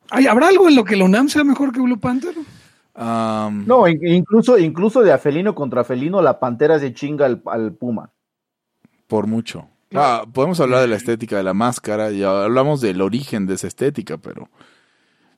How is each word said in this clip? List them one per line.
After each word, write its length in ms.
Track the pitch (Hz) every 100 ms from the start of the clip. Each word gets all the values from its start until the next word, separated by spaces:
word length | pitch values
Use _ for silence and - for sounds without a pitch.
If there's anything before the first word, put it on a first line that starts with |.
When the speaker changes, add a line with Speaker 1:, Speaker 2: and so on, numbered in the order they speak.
| -
Speaker 1:
Ay, 160 | - 262
¿habrá 200 | 220 320
algo 200 | 392 359
en 60 | 277
lo 80 |
que 120 | 196 202
la 100 | 185
unam 240 | 202 285
sea 140 | 302
mejor 280 | 285 262 277
que 80 | 240
Blue 200 | 247 240
Panther? 360 | 254 254 349 330 294 - _ _ _ -
Speaker 2:
Am, 720 | 117 113 113 110 107 104 104
Speaker 3:
No, 220 | 247 185
in-, 180 | 160 170
incluso, 520 | 175 170 220 226 240
incluso 440 | 160 151 208 247
de 100 | 202
a 40 | 135
felino 380 | 151 147 202 196
contra 280 | 139 120
felino, 380 | 120 127 143 196
la 180 | 156 123
pantera 400 | 127 120 147 156
se 140 | 139
chinga 320 | 117 143 147 139
al, 160 | 117 -
al 280 | 113 110
puma. 380 | - 123 110 80 _ _ _ _ _ _ _ _ _ _
Speaker 2:
Por 200 | 107 104
mucho. 400 | 113 113 87 76 _ _
Speaker 1:
Claro. 340 | 165 143 117
Speaker 2:
Ah, 80 | 107
podemos 280 | 127 147 175
hablar 220 | 135 127
de 60 | 127
la 80 | 104
estética 400 | - 113 117 104
de 60 |
la 100 | 95
máscara, 580 | 95 120 120 - 107 107
ya 320 | 101 98 98
hablamos 380 | 104 127 139 147
del 200 | 117 92
origen 460 | 95 117 139 113 95
de 80 | 95
esa 120 | 95
estética, 500 | - 135 147 90 78
pero 320 | - - - _ _ _ _ _ _ _ _